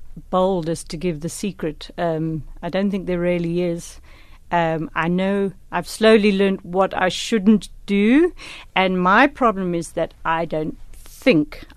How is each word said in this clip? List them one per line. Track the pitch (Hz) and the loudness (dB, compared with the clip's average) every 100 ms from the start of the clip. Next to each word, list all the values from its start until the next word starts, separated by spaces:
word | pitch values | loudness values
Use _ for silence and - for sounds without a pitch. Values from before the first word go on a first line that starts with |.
| - - - | -14 -14 -4
bold | 185 185 185 160 | 0 2 0 -2
as | 160 | -6
to | - 165 | -8 -6
give | 180 151 | -4 -4
the | 160 | -8
secret. | - 208 - - - - - | -6 -8 -6 -8 -8 -14 -4
Um, | 170 160 160 160 - - | -2 -2 -2 -4 -8 -10
I | 170 | -6
don't | 185 202 | -2 -2
think | 196 175 | -2 -4
there | 175 | -2
really | 175 175 170 175 | 0 0 -2 -2
is. | 175 170 - - - - - - - | -2 -4 -10 -20 -20 -20 -20 -20 -2
Um, | 175 165 160 - | 0 0 -2 -4
I | - 165 | -2 0
know | 180 190 202 196 - - | 0 0 0 -2 -6 -8
I've | 175 170 | -6 -6
slowly | - 220 220 208 190 | 2 6 6 6 4
learned | 196 196 | 2 0
what | - 185 190 - | -4 0 0 0
I | 185 | -2
shouldn't | - - 226 190 214 - - - | -2 -2 2 4 4 2 -14 -2
do, | 202 208 269 349 - - - - 185 | 2 4 4 4 0 -14 -18 -4 0
and | 190 185 | 2 2
my | 180 208 285 | 4 6 4
problem | - 240 190 185 | 4 0 0 -2
is | 170 160 | -4 -4
that | - 160 - 165 | -4 -6 -4 -4
I | 165 | -2
don't | 165 156 156 - - | -2 -4 -6 -8 -16
think. | - - - 269 160 147 - - | -16 -18 -2 2 4 2 -6 -10